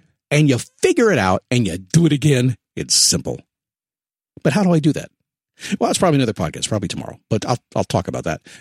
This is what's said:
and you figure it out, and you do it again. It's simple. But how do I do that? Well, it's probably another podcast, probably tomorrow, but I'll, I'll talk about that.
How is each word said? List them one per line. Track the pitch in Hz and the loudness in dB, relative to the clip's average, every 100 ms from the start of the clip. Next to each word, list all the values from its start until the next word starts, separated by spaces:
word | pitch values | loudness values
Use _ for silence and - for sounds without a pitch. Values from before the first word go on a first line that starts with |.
| _ _ - | _ _ -2
and | 147 151 | 2 2
you | 127 | 2
figure | - - 370 339 226 | -2 -2 0 2 2
it | 160 | 2
out, | 95 95 - | 2 0 0
and | 123 104 | -2 -2
you | 85 | -4
do | 95 160 165 | 0 2 2
it | |
again. | 147 151 131 127 120 _ | 2 2 2 2 -2 _
It's | - - | -12 -4
simple. | - - - - 58 - _ _ _ _ _ _ _ _ - | 0 0 0 -4 -10 -12 _ _ _ _ _ _ _ _ -4
But | 160 | -2
how | 147 | 2
do | 190 | 2
I | 170 | 2
do | 151 | 2
that? | - - _ _ _ _ _ - 196 | -2 -6 _ _ _ _ _ -8 -2
Well, | - | -2
it's | - | 0
probably | 185 143 | 2 2
another | 123 | 0
podcast, | 104 82 73 - | -2 -4 -6 -4
probably | 107 92 | -4 -4
tomorrow, | - - 67 - | -8 -12 -12 -4
but | 110 - | -4 -2
I'll, | 127 _ | -6 _
I'll | - | -6
talk | 104 101 - | -2 -2 -4
about | - | -6
that. | - 78 - - | -6 -8 -10 -14